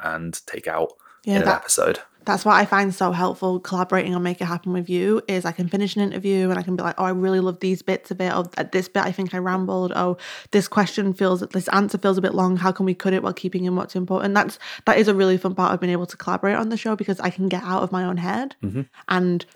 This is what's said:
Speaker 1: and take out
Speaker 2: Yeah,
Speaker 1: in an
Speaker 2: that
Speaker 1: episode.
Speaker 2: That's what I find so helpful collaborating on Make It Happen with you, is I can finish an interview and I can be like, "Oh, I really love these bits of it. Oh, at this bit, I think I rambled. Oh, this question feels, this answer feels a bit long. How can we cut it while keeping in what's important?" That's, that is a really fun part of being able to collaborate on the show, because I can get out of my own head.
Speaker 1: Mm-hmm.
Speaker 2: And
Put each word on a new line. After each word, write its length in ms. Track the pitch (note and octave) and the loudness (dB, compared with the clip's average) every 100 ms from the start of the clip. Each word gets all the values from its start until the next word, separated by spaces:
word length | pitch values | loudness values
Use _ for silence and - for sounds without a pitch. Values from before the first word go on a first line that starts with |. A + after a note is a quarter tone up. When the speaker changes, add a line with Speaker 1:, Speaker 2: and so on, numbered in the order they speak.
Speaker 1:
and 420 | D#2+ E2 E2+ - - | -6 -4 -6 -10 -12
take 220 | - E2 | -10 -6
out 240 | D#2+ - - _ _ | -2 -4 -6 _ _
Speaker 2:
Yeah, 120 | - G2 | -2 0
Speaker 1:
in 60 | |
an 40 | E2+ | 2
Speaker 2:
that 140 | - | 0
Speaker 1:
episode. 380 | - - - - - _ - | 0 0 2 0 -6 _ -4
Speaker 2:
That's 180 | G3 | 0
what 120 | G#3+ G3 | 4 6
I 100 | G3+ | 6
find 260 | G3+ G3 | 2 2
so 180 | F#3 F#3 | 0 0
helpful 480 | E3+ F#3 F#3 F#3 F3+ | 0 -2 0 -2 -2
collaborating 560 | - F#3 F3+ F#3 F#3 F3+ | -2 -2 0 0 0 -2
on 80 | |
Make 180 | F3 F3+ | -2 -2
It 40 | F3 | -4
Happen 280 | E3+ F3+ | -4 -2
with 160 | F3+ F3 | -4 -2
you, 320 | F3+ F#3+ A3 - | 0 2 0 0
is 180 | F#3 F3 | -2 -2
I 60 | |
can 160 | E3 F3+ | -4 -2
finish 260 | G3 G3+ G#3 | 0 0 0
an 60 | |
interview 480 | G3+ F#3+ G3 F#3+ F#3 | 0 0 0 2 2
and 80 | F#3 | 0
I 60 | |
can 120 | F3+ F3+ | -2 -2
be 60 | |
like, 140 | F3 - | -4 -2
"Oh, 60 | |
I 80 | F#3 | 0
really 280 | F#3 F#3+ F#3 | 2 2 2
love 200 | F#3 F3+ | 0 0
these 240 | F#3 F#3 | -2 -2
bits 260 | - F#3 - | -2 -4 -4
of 100 | F#3 | -4
it. 120 | F#3 | -2
Oh, 120 | F3+ F3 - | 0 -2 -4
at 140 | G3+ | -2
this 160 | F#3+ F#3 | -2 -2
bit, 160 | G3+ F#3 | 0 0
I 60 | |
think 240 | F3+ F#3 F#3 | -2 -6 -4
I 20 | |
rambled. 540 | F3+ F#3 F#3 F#3 F3+ F3+ | -2 -2 -2 -2 -2 0
Oh, 220 | F3+ F3+ - - - | -2 -2 -8 -16 0
this 180 | G3+ G3 | 0 2
question 460 | G#3+ F#3+ - G3 | 2 0 0 -2
feels, 280 | F#3 F#3+ F3+ | 2 2 2
this 260 | G3+ F#3 E3 | 0 -4 0
answer 320 | G3 G3+ F#3+ | 2 2 2
feels 180 | G3 F#3+ | 2 2
a 40 | |
bit 100 | F#3 | 2
long. 240 | F#3+ F#3 F#3 | 2 2 2
How 140 | F3+ | 2
can 120 | F3+ F#3+ | 2 0
we 80 | F3+ | 0
cut 180 | G3 | 0
it 80 | F#3 | 0
while 100 | F#3+ | 0
keeping 340 | F#3 F#3 F3+ F3+ | -4 -4 -2 0
in 100 | F3+ | -2
what's 200 | - F#3 | -2 -4
important?" 380 | F3+ F#3 G3+ | -2 0 2
That's, 240 | G#3 A3 - - - - | 2 2 -4 -14 -2 4
that 100 | - | 6
is 100 | G#3+ | 6
a 60 | |
really 240 | G3 F#3+ F#3 | 4 4 4
fun 160 | F#3+ | 0
part 220 | F#3 F#3 F#3 | 0 2 2
of 40 | |
being 120 | F3+ | 0
able 160 | F3 F3 | -2 -4
to 100 | - | -8
collaborate 380 | - F#3 G3 G#3+ | -4 -2 0 0
on 140 | A3 | -2
the 80 | A3+ | -4
show, 180 | A3 G#3 | -4 -4
because 240 | G3+ F#3 | -2 -2
I 100 | F3+ | -4
can 180 | F3 F#3+ | -2 -2
get 140 | F3+ | -2
out 220 | F3+ F#3 | -2 -2
of 80 | F#3 | -2
my 120 | F#3 | -2
own 140 | F#3 F3+ | -2 -2
head. 380 | F3 A3 C4+ - | -2 -4 -6 -8
Speaker 1:
Mm-hmm. 180 | G2+ A#2+ C#3 - - | -6 -6 -8 -10 -2
Speaker 2:
And 380 | F#3 F3+ F3 - | 0 2 0 -2